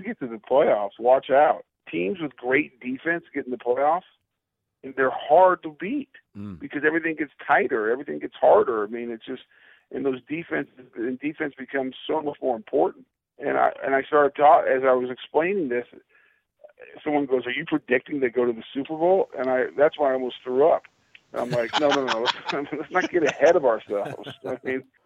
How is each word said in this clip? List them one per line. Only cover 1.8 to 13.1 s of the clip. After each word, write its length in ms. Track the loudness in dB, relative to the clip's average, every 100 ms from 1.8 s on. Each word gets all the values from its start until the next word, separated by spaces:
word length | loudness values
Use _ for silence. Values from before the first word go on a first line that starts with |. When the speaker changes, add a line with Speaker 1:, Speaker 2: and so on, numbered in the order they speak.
| -10
Speaker 1:
Teams 280 | -4 -4 -4
with 160 | -8 -8
great 420 | -2 0 0 _
defense 440 | -10 -8 -4 -6 -6
get 120 | -10 -8
in 60 |
the 60 | -6
playoffs, 460 | -2 0 2 0 -4 _ _ _ _ _ _ _
and 100 | -12 -2
they're 160 | -2
hard 520 | -2 4 6 6 4
to 120 | -4 -10
beat 300 | -8 -8 -8 -16 _ -16
Speaker 2:
Mm. 200 | -14 -12
Speaker 1:
because 240 | -10 -2 0
everything 280 | 0 -2 -6
gets 140 | -8 -8 0
tighter, 460 | 0 0 -2 -2
everything 260 | -2 -6 -10
gets 160 | -10 0
harder. 460 | 4 6 4 -2 -4
I 20 |
mean, 240 | -6 -10
it's 140 | -10 -12
just, 160 | -14 -16 _ _ _ _
and 120 | -6 -4
those 160 | -4 -6
defenses, 420 | -10 -6 -6 -8 _ -18 -8
and 240 | -6 -6
defense 340 | -6 -6 -8 -10
becomes 340 | -8 -6 -6 -8 -6
so 140 | -4
much 160 | -4 -6
more 140 | -4 -4
important. 500 | -2 0 0 -2 -20